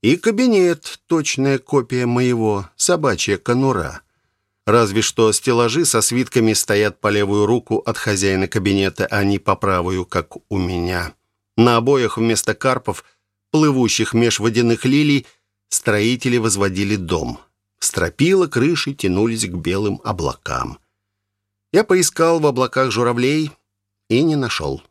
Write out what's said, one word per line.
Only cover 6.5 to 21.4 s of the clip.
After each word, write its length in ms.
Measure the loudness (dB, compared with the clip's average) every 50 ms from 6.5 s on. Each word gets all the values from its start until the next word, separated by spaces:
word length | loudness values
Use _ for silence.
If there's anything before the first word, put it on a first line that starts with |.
| 2
стоят 440 | 0 0 0 0 2 2 0 -2 _
по 100 | -2 0
левую 360 | 0 0 0 0 2 2 2
руку 380 | 2 2 0 0 -2 -4 -2 -2
от 140 | -4 -6 -4
хозяина 500 | -2 -2 -2 0 0 0 0 0 -2 -2
кабинета, 580 | -2 -2 0 0 0 2 0 -2 -2 -4 -4 -2
а 120 | -2 -2
не 160 | 0 0 -2 -2
по 180 | -2 -2 -2
правую, 500 | -2 0 -2 0 0 -2 -2 -4 -4 -6
как 320 | _ -4 -6 -6 _ -14 -20 _ _
у 80 | -4
меня. 560 | -4 -2 -2 -2 -4 -4 -4 -4 -6 -6 -8 -12 _ _ _ _ _ _ _ _ 4
На 180 | 4 6 4
обоях 400 | 4 2 2 2 2 0 -2 -2
вместо 380 | -2 0 0 0 0 -2 -4 -6
карпов, 500 | -2 0 -2 -2 0 -4 -6 -8 -8 -12 _ _ _ _ _ _ _ _ _
плывущих 640 | 0 2 4 4 4 2 2 2 2 0 -2 0 2
меж 260 | 2 2 2 0 0
водяных 460 | -2 0 0 2 2 2 0 0 0
лилий, 400 | 0 2 2 2 2 0 0 -2 -6 _ _ _ _ _ _ _ _
строители 720 | -8 -4 -2 0 0 0 2 0 -2 -2 -2 0 0 0
возводили 580 | 0 0 0 0 0 -2 0 -2 -2 -2 -2
дом. 440 | -4 -2 -2 -2 -2 -2 -6 -8 -10 -16 _ _ _ _ _ _ _
Стропила 680 | -8 -4 -2 -2 -2 -2 0 0 2 2 4 2 2
крыши 480 | 0 0 0 0 0 0 -2 -4 -6 -8
тянулись 500 | -4 -4 -2 0 0 0 0 0 -2 -4
к 80 | -4
белым 480 | -4 -6 -4 -4 -4 -2 -2 -4 -4 -6
облакам. 760 | -6 -6 -6 -4 -4 -6 -6 -6 _ -8 -6 -6 -6 -8 -10 -16 _ _ _ _ _ _ _ _ _ _ _ _